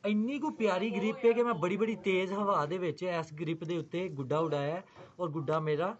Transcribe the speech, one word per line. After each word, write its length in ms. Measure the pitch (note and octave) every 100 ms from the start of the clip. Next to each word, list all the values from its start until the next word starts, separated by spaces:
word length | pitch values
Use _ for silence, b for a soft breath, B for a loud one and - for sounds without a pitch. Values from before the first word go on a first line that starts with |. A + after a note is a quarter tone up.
ਇੰਨੀ 340 | G#3 G#3 A3+ C#4+
ਕੁ 120 | D4+
ਪਿਆਰੀ 400 | - G#3+ F#3 A3
grip 340 | G3 G#3 -
ਹੈ 80 | A#3
ਕਿ 100 | A#3
ਮੈਂ 120 | A#3+
ਬੜੀ, 220 | G3+ F3 G3
ਬੜੀ 200 | A3 G#3
ਤੇਜ਼ 280 | G3+ F#3 F#3
ਹਵਾ 340 | G3 G3+ F#3 D3
ਦੇ 120 | F#3
ਵਿੱਚ 240 | F3+ C#3
ਇਸ 300 | F3+ E3+ D#3 D3+
grip 240 | E3 E3
ਦੇ 120 | E3 F3
ਉੱਤੇ 300 | - E3+ F#3
ਗੁੱਡਾ 300 | C#3+ B2+ D3
ਉਡਾਇਆ 360 | D#3+ C#3+ C#3+ E3+
ਹੈ 60 | - B B -
ਔਰ 80 | F3
ਗੁੱਡਾ 280 | D3+ D3 D#3
ਮੇਰਾ 360 | D#3 D3+ F3+